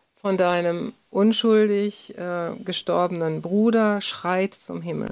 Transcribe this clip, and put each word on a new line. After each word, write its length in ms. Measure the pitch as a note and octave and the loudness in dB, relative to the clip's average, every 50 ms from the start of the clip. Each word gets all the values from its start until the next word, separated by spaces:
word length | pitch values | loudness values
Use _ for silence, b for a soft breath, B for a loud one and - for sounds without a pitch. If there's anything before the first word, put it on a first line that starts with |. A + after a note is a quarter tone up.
| b b _ _ | b b _ _
von 160 | - G3+ F#3+ | -4 -2 0
deinem 560 | F#3 F#3 F3 F3 F3 F3 F3 E3+ F3 E3 - - _ _ _ | 2 2 2 2 2 0 0 -2 -2 -6 -8 -10 _ _ _
unschuldig, 1040 | - G3 G3+ A3 A3 - - A3+ A3 G#3+ G#3+ G#3+ G3+ G3+ G3+ G#3 G3+ - - - - | 0 2 4 4 4 2 2 4 4 4 4 4 2 0 0 -2 -4 -8 -16 -18 -12
äh, 360 | - F3 F3+ F3 F3 E3+ E3 - - - | -10 -8 -6 -6 -4 -6 -6 -8 -8 -8
gestorbenen 760 | F#3 F3+ - - - F3 F3 F3+ F3 F3 E3+ E3 D#3+ D#3+ D#3 | -8 -8 -6 -2 0 0 2 2 0 0 -2 -2 -4 -4 -4
Bruder 600 | D#3 E3+ F#3 G#3 G#3+ A#3 A3+ A3+ A3 G#3 G#3 G3+ | -4 0 2 4 4 4 4 4 4 2 2 0
schreit 520 | G3 - - - - F3 F#3 F#3 F#3+ G3 - | -4 -6 -8 -6 -4 -2 0 0 0 -2 -4
zum 280 | _ - - F3 E3+ | _ -14 -12 -10 -10
Himmel.“ 280 | E3 E3+ D#3+ D3+ - - | -8 -6 -6 -6 -6 -6